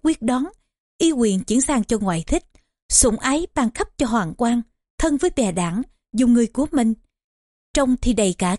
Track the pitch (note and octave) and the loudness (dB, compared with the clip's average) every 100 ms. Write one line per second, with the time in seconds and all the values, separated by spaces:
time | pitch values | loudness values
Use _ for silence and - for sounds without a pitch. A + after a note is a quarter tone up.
0 | D#4 D#4+ A3+ B3+ D#4 - _ _ _ _ | -2 -2 -2 -2 -4 -10 _ _ _ _
1 | E4 C#4 A3+ F#3+ - A#3 C#4 C#4 G#3 A3+ | 0 2 0 0 0 -2 0 -2 -2 -2
2 | G3 E3+ - - - _ _ _ _ - | -2 -4 -2 -4 -4 _ _ _ _ 2
3 | B3+ A3 B3+ C#4+ F4 - A#3 - G#4+ - | 2 0 -2 -2 -2 -2 -2 -2 -8 -4
4 | B3 A3+ E3+ - A#3 A#3+ A3+ _ _ - | -2 -2 -4 -2 0 0 -4 _ _ -2
5 | D#4+ C#4+ F4+ D#4+ G#3+ F3 F3 F#3 C4+ _ | 0 0 -2 0 -2 -2 -4 -4 -8 _
6 | _ A3 B3 A#3+ A#3 - D4 D4 A3+ A3 | _ 0 4 4 2 -2 -2 0 0 -2
7 | _ _ _ _ _ _ _ - C4+ B3+ | _ _ _ _ _ _ _ 0 0 0
8 | - A3 G3+ F3 F#3 | 0 2 0 0 -4